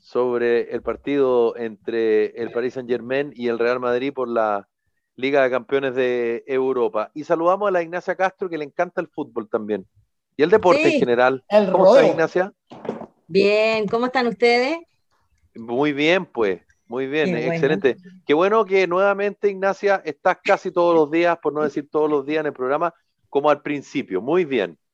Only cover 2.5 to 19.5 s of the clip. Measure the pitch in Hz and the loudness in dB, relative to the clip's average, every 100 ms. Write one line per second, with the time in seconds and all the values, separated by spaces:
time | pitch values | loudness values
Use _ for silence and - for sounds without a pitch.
2.5 | 117 123 127 123 120 117 135 147 120 120 | -4 -6 -6 -6 -6 -4 -4 -4 -6 -4
3.5 | 117 117 127 127 123 135 135 123 117 110 | -2 0 0 -2 -2 -4 -6 -4 -2 0
4.5 | 104 98 _ _ _ _ - 131 143 131 | -2 -6 _ _ _ _ -8 -2 2 2
5.5 | 123 113 139 139 127 127 123 120 117 - | -2 -2 -2 -2 -2 0 0 -2 -4 -4
6.5 | 131 131 127 113 107 107 - - 165 170 | -2 -2 0 0 -2 -6 -10 -4 0 2
7.5 | 190 202 185 165 175 170 180 185 - 190 | 0 0 -2 -2 -8 -6 -2 -2 -4 -8
8.5 | 165 147 - 180 - 170 - 131 117 107 | -6 -10 -4 -4 -4 -8 -8 -8 -8 -4
9.5 | 117 107 104 95 _ _ _ _ - 156 | -6 -2 -6 -6 _ _ _ _ -2 2
10.5 | 214 180 175 - 302 127 120 127 131 _ | 4 4 4 4 2 2 4 2 2 _
11.5 | 208 202 180 190 233 220 156 160 180 190 | 2 2 4 6 8 6 2 0 0 -4
12.5 | _ _ - - - - _ _ 170 196 | _ _ -16 -12 -12 -12 _ _ 2 2
13.5 | 208 220 220 208 233 247 262 240 202 240 | 4 2 0 -2 -2 -2 0 -2 2 2
14.5 | 240 254 330 339 _ _ _ _ _ _ | 2 0 -4 -10 _ _ _ _ _ _
15.5 | - 117 120 151 139 151 185 170 - 107 | -18 -8 -2 -2 0 2 0 -2 -2 -2
16.5 | 90 _ _ _ 117 135 147 156 170 123 | -2 _ _ _ -8 -6 -2 -2 -2 -4
17.5 | 165 156 147 135 117 - - _ 143 185 | 0 0 2 0 -2 -10 -20 _ 2 2
18.5 | 220 214 196 180 175 202 196 202 202 202 | 2 2 2 2 2 0 0 -4 -2 -4